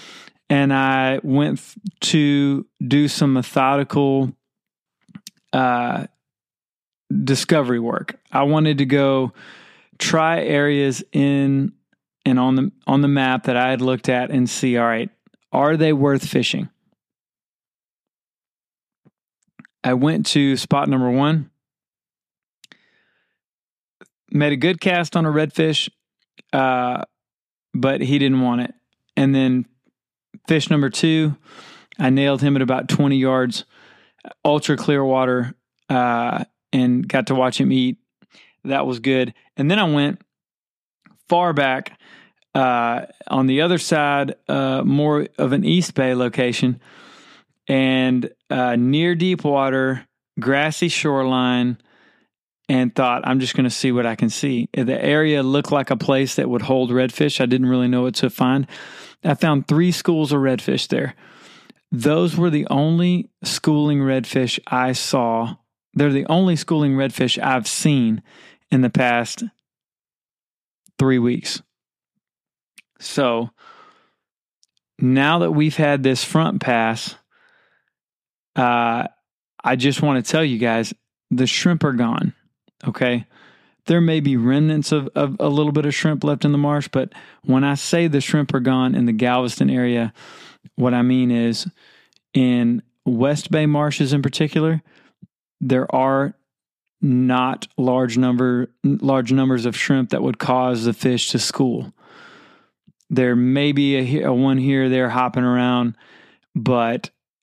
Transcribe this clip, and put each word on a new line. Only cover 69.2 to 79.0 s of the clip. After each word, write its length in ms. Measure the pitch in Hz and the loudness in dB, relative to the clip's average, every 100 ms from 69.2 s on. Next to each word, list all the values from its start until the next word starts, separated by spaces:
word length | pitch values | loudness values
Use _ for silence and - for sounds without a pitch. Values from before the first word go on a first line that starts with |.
| 113 - 233 _ _ _ _ _ _ _ _ _ _ _ _ _ _ - | -2 -8 -14 _ _ _ _ _ _ _ _ _ _ _ _ _ _ -2
three 200 | 135 127 | 2 2
weeks. 440 | 120 123 - - - _ _ _ _ _ _ _ _ _ _ _ _ _ | 2 -2 -6 -12 -14 _ _ _ _ _ _ _ _ _ _ _ _ _
So 520 | - - 131 117 120 _ - - - _ _ _ _ _ _ _ _ _ _ - | -10 -2 0 0 -4 _ -20 -20 -20 _ _ _ _ _ _ _ _ _ _ -4
now 420 | 127 131 143 170 | 0 2 2 2
that 120 | 170 | 0
we've 240 | 156 156 147 | 0 0 0
had 260 | 151 143 | 0 2
this 220 | 131 127 | 0 0
front 360 | - 160 160 - | 0 0 0 -2
pass, 560 | - 120 113 113 - - _ _ _ _ _ _ _ _ _ _ _ _ _ - | -2 0 0 -4 -8 -16 _ _ _ _ _ _ _ _ _ _ _ _ _ -2
uh, 520 | 123 120 117 117 | 2 2 0 -2